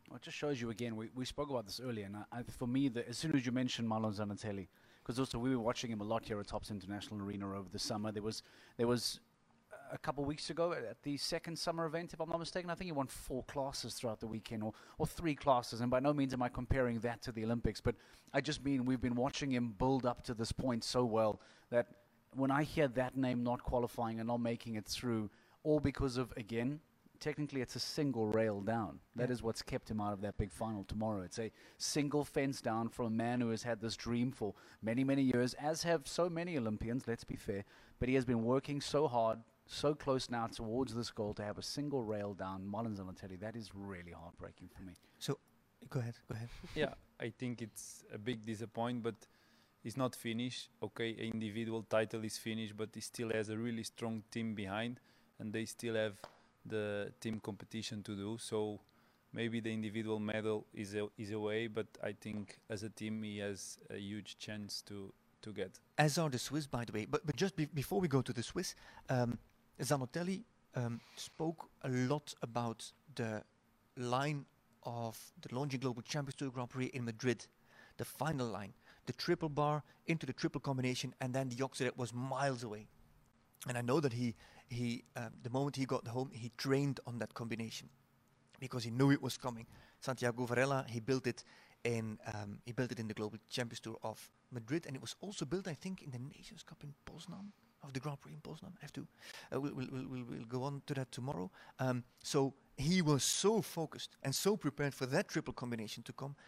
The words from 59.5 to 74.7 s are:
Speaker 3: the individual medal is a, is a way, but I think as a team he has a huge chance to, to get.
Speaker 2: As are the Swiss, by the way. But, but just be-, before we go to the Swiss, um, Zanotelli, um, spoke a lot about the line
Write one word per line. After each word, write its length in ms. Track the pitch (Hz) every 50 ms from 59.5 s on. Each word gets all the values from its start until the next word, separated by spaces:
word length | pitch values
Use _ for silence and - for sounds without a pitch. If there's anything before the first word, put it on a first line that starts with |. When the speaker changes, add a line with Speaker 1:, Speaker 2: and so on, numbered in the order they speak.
| 113 117
Speaker 3:
the 120 | 110 113
individual 460 | 110 110 110 107 98 113 110 110 110 107
medal 460 | 107 107 107 110 107 110 107 107 - -
is 220 | - 113 107 95 101
a, 140 | 104 104 104 - -
is 120 | 110 98
a 80 | 107 107
way, 280 | 107 107 107 110 117
but 200 | 113 107 113 107 - - -
I 100 | - 107
think 460 | 104 - - 110 110 107 101 - - - _ -
as 120 | 113 98
a 60 | 101 110
team 340 | 92 - 107 110 110 110
he 160 | 107 107 104 104
has 400 | 101 101 101 95 - - - - - -
a 80 | 104 104
huge 400 | 104 98 104 107 98 - - -
chance 440 | - - 107 107 104 101 - - -
to, 260 | - 104 101 98 98 - _ _ _ _ _
to 100 | - 110
get. 260 | 104 104 95 92 - - _ _ _ -
Speaker 2:
As 180 | 151 151 143 175
are 120 | 165 151
the 80 | 127 120
Swiss, 280 | - - 131 156 151
by 180 | - - 123 117
the 80 | 107
way. 120 | - 107 110
But, 220 | 123 135 151 -
but 100 | 151 143
just 180 | 120 185 196 -
be-, 120 | - 151
before 340 | 143 - 147 123 - 196 202
we 80 | 180 165
go 140 | 131 135
to 100 | 123 -
the 100 | 117 120
Swiss, 320 | 113 - - - 190 - - - - - - - - -
um, 280 | 135 127 123 117 117 110 - - _ _ _ _ _ -
Zanotelli, 640 | 139 117 147 139 127 117 - 165 175 180 190 190 226 - _ _ _ _ -
um, 240 | 135 123 117 117 117 - - -
spoke 520 | - - - - - 160 165 165 - - - _ -
a 60 | - 143
lot 440 | 127 123 127 127 143 151 - - - -
about 480 | - 120 113 120 120 117 113 - - - - _ _ - 131
the 280 | - 120 113 110 104 - _ _ _ _ _ _ _ _ _ -
line 480 | - 120 123 120 127 139 151 151 143 135 - _ _ _ _